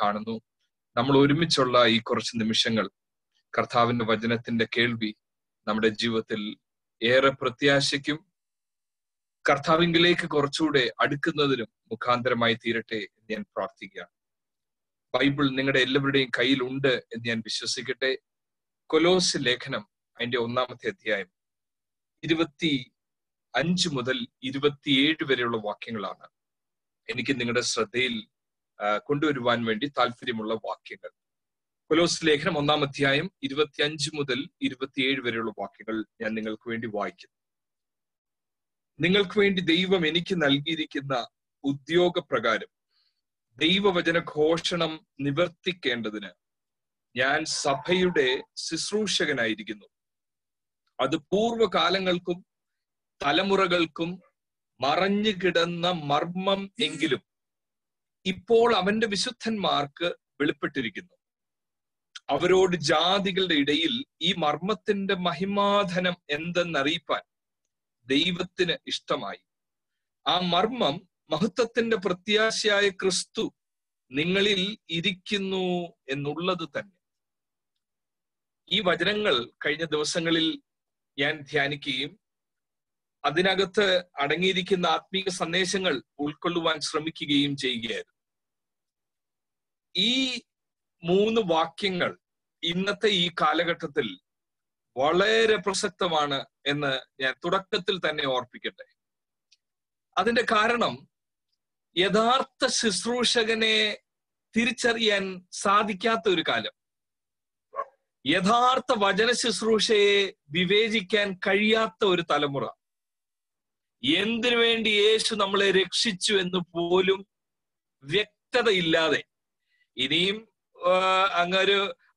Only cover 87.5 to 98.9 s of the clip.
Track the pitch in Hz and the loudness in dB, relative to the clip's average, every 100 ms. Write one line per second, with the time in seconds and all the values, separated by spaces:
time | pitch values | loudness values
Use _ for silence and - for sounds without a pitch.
87.5 | 135 131 117 110 95 - _ _ _ _ | -2 -4 -4 -6 -8 -10 _ _ _ _
88.5 | _ _ _ _ _ _ _ _ _ _ | _ _ _ _ _ _ _ _ _ _
89.5 | _ _ _ _ 185 220 262 262 247 - | _ _ _ _ -2 0 0 -2 -6 -12
90.5 | _ _ _ _ _ 170 190 214 226 185 | _ _ _ _ _ 0 2 4 2 2
91.5 | 160 165 - 202 180 123 - _ _ _ | 0 0 -2 -4 -2 -4 -6 _ _ _
92.5 | _ 165 180 196 196 214 190 175 - 156 | _ -4 -2 -2 0 0 2 0 0 0
93.5 | 160 170 165 156 147 113 - _ _ _ | 2 0 -4 -4 -4 -4 -8 _ _ _
94.5 | _ _ _ _ 123 143 175 208 220 226 | _ _ _ _ -2 2 2 4 4 4
95.5 | 208 - - 202 - 185 156 147 135 - | 2 0 -2 -4 -2 0 0 0 -2 -6
96.5 | _ 139 147 139 131 - - 131 - 175 | _ -4 -2 -2 -4 -6 -4 -4 -2 -2
97.5 | 190 185 208 180 190 160 151 139 127 120 | -2 -2 -4 -2 -2 -2 -2 -2 -2 -4
98.5 | 110 107 - - | -10 -10 -10 -18